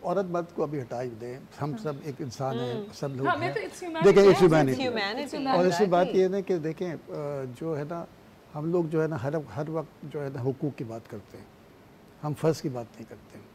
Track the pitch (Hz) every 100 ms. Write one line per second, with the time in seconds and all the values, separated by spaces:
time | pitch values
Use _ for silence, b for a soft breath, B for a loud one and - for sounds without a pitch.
0 | 185 175 190 175 170 - 156 147 117 120
1 | 127 113 120 127 - - 147 151 185 139
2 | 151 127 139 - 135 127 123 113 101 -
3 | 143 135 139 349 339 453 381 - 359 -
4 | 180 190 196 175 180 156 139 127 160 220
5 | 202 220 285 311 269 262 180 180 202 175
6 | 180 202 185 196 185 185 151 156 180 147
7 | - 165 147 143 131 123 160 151 147 170
8 | 165 - - - - 151 156 175 165 160
9 | 156 160 131 160 139 104 151 160 151 -
10 | 147 147 139 135 123 131 151 127 120 113
11 | - 110 - - - - - - - -
12 | - - 151 147 160 160 160 123 117 -
13 | 113 107 - 107 104